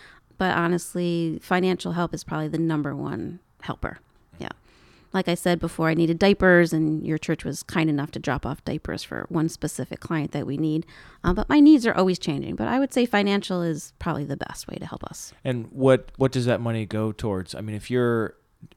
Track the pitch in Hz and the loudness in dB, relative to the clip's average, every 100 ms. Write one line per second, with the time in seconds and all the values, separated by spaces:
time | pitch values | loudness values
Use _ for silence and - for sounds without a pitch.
0 | - - _ - 190 - 170 175 - 180 | -20 -20 _ -4 -2 0 0 -2 -4 -4
1 | 175 170 165 156 - 180 185 180 180 170 | -2 -2 -2 -4 -2 0 2 0 -2 -2
2 | 175 156 - 156 156 160 165 156 147 139 | -4 -4 -6 -6 -4 -2 0 0 -2 -6
3 | 143 110 - 175 _ _ - - - - | -6 -6 -8 -12 _ _ -10 -8 -8 -10
4 | _ _ _ - - - _ _ _ _ | _ _ _ -14 -14 -14 _ _ _ _
5 | _ 190 175 170 180 175 165 - 160 160 | _ -2 0 0 2 0 -2 -2 0 2
6 | 165 165 196 202 190 175 170 160 156 156 | 2 4 4 6 8 8 6 2 0 0
7 | 156 156 - 160 131 143 - 175 160 147 | -2 -4 -2 -4 -4 -8 -4 0 0 0
8 | 147 - - 135 - 160 - 160 - 85 | -4 -6 -6 -4 -6 -8 -6 -6 -6 -10
9 | - 60 - 170 165 - 147 - 127 - | -8 -10 -4 -2 -2 -2 -8 -6 -8 -10
10 | - 160 139 147 123 139 156 156 - - | -6 -4 -4 -4 -4 -4 -2 -2 -6 -14
11 | - - 175 170 - 294 285 302 233 - | -20 -4 0 0 4 8 10 8 6 2
12 | 190 180 - 139 135 175 - 254 277 254 | 2 2 -2 -4 -4 -4 -2 0 0 0
13 | 240 208 202 202 - 180 170 156 - - | 2 2 2 0 -2 -2 -2 -4 -8 -8
14 | 175 143 147 143 - - - - - - | -4 -4 -4 -6 -8 -10 -12 -12 -10 -12
15 | - - - - 139 123 110 135 131 127 | -12 -14 -18 -10 -6 -4 -6 0 4 4
16 | - - 131 127 120 104 117 113 104 110 | 2 -2 0 2 0 0 0 -4 -4 -2
17 | 110 104 113 95 90 - 107 107 - 123 | -4 -4 -4 -4 -6 -10 -10 -10 -2 2
18 | 120 117 107 - _ _ - | 2 2 -2 -8 _ _ -20